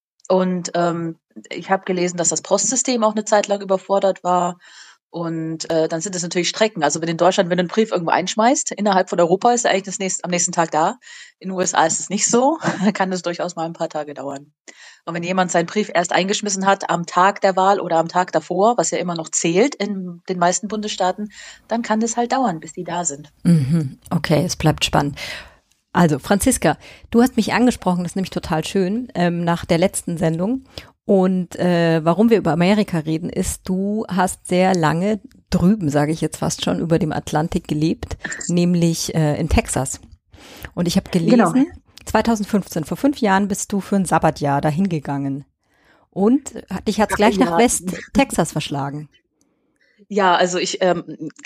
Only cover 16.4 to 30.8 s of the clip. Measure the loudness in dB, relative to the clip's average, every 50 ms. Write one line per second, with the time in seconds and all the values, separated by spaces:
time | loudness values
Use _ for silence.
16.4 | -4 -4 -4 0 2 2 2 2 0 -2 -2 -4 -4 -2 2 4 4 4 4 2
17.4 | 0 0 2 4 4 4 4 2 0 0 0 0 0 2 0 -2 0 0 -2 -4
18.4 | -2 -2 0 2 2 4 4 2 0 0 -2 -4 -4 -4 -4 -6 -6 -6 -6 -2
19.4 | -2 0 2 2 2 2 0 -4 -6 -6 -6 -6 -8 -10 -12 -12 _ -8 -2 0
20.4 | 2 2 2 0 -4 -6 -6 -6 -6 -6 -4 -2 -2 -2 -2 -4 -8 -12 -12 -16
21.4 | -20 -20 -20 -20 _ -6 -4 -4 -2 -2 -2 0 0 -2 -2 -2 -2 -2 0 0
22.4 | 0 0 -2 -4 -8 -12 -12 -12 -10 -6 -6 -4 -4 -4 -6 -8 -12 -18 _ _
23.4 | 2 2 4 4 4 2 0 0 -2 -2 -8 -14 _ -8 -6 -4 0 2 2 2
24.4 | 2 0 -2 0 2 2 2 2 0 0 0 0 0 0 -4 -8 -10 -12 -12 -14
25.4 | -16 -18 -20 _ _ _ _ _ _ _ 2 4 4 4 2 0 0 0 0 2
26.4 | 2 2 0 2 2 0 0 0 -4 -16 -20 -20 -8 0 4 4 4 4 4 0
27.4 | 0 0 2 2 4 2 2 0 0 -2 0 0 -2 -4 -4 -4 -4 -4 -4 -6
28.4 | -4 -2 -2 -2 -2 -2 0 0 0 0 -2 -4 -6 -6 -2 0 0 0 0 0
29.4 | 0 0 0 0 0 0 2 2 2 2 0 -2 -6 -6 -4 -2 0 0 0 0
30.4 | -2 -2 -4 -4 -6 -10 -18 -20